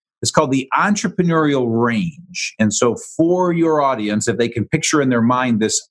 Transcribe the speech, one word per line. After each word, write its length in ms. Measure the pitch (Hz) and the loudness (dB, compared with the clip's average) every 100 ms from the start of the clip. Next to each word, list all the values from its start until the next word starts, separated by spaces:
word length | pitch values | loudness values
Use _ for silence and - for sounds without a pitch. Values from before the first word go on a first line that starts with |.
| _ _ | _ _
it's 100 | - | -4
called 200 | - 147 | 0 0
the 180 | 135 - | 0 -2
entrepreneurial 920 | 143 185 208 202 180 175 160 151 139 120 | 0 0 0 -2 -2 0 2 2 0 0
range. 840 | 113 117 113 87 - - - - - | 0 0 0 -2 -6 -14 -10 -8 -2
And 140 | 107 | 0
so 220 | - 123 107 - - | 2 0 0 -4 0
for 340 | 165 180 180 | 2 2 0
your 300 | 165 165 156 | 0 0 2
audience, 460 | 139 123 104 107 117 | 0 -2 -2 -2 0
if 100 | 110 | 0
they 120 | 120 | -2
can 180 | 117 98 | -2 -2
picture 340 | 156 - 156 | -2 0 0
in 80 | 131 | 2
their 120 | 120 | 2
mind 380 | 113 127 127 110 | 2 0 0 0
this 200 | 107 - - | 0 -2 -2